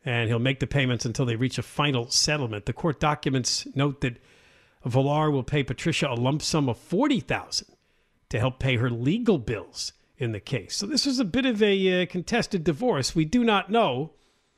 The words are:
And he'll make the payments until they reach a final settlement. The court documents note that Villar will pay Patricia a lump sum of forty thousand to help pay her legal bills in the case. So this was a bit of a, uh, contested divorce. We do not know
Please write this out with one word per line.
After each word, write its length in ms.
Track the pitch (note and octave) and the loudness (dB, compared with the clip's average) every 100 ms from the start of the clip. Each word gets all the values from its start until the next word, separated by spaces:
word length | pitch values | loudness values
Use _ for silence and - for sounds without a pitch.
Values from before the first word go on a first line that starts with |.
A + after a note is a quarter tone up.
And 240 | - A#2 A2+ | -2 -2 0
he'll 100 | A#2 | 0
make 220 | B2+ C3+ | 0 -2
the 60 | C3+ | -2
payments 380 | C#3+ C3 B2 | 0 0 0
until 220 | B2+ A2 B2+ | -2 -2 -2
they 100 | A2+ | 0
reach 220 | B2+ - | -2 -4
a 40 | |
final 480 | - - D3 B2+ A#2+ | -8 -2 0 0 0
settlement. 560 | - - D3+ B2 G#2+ - | -2 0 0 -2 -4 -6
The 60 | |
court 280 | A#2 E3+ D3 | -4 -2 0
documents 640 | D#3 D3 D3+ C3+ A#2 - - | 0 0 0 0 0 -4 -4
note 260 | C3+ C#3+ C#3 | -2 -2 0
that 160 | B2+ A#2 _ - _ _ _ _ | -4 -4 _ -20 _ _ _ _
Villar 460 | B2+ A#2+ C3+ D3 D#3 | 0 2 2 2 2
will 120 | C#3+ | 2
pay 200 | B2 D3+ | 0 -2
Patricia 460 | C3 C3 E3+ D3+ D3 | -2 -2 -2 0 0
a 40 | |
lump 260 | A#2 B2+ D3 | 0 0 0
sum 260 | - E3 C#3 | 0 0 0
of 100 | A2 | -2
forty 420 | - E3+ C#4+ B3 | -2 0 2 2
thousand 480 | - A2 - - - _ _ _ _ _ _ | 0 -6 -4 -8 -8 _ _ _ _ _ _
to 80 | B2 | -2
help 200 | B2+ B2+ | 0 0
pay 180 | C3 B2 | -2 0
her 120 | B2 | 0
legal 500 | A#2 B2+ G#3 A#3+ F3 | 0 0 2 2 2
bills 540 | A2 G#2+ - - - _ _ _ | 0 -6 -8 -10 -12 _ _ _
in 160 | B2 | -6
the 80 | G#2+ | -6
case. 360 | - B2 - - | -4 -6 -6 -8
So 100 | G3+ | -2
this 180 | C#4+ | 0
was 140 | C#4+ B3+ | 0 0
a 60 | |
bit 200 | A3 A#3 | 0 0
of 180 | C4 G#3+ | 0 2
a, 400 | G#3+ G3 F#3+ F3+ | 2 4 4 2
uh, 40 | F3+ | 0
contested 560 | F#3 E3 A#3 - F#3+ | -4 -2 -2 0 0
divorce. 500 | D#3 C#3+ B3 D#3+ B2+ | 0 0 0 0 0
We 100 | E3+ | 0
do 180 | D#3 B3 | 2 4
not 260 | A#3 G3+ F3+ | 4 2 2
know 420 | A3+ G3 B2 D#3 _ _ _ _ | 2 2 0 -4 _ _ _ _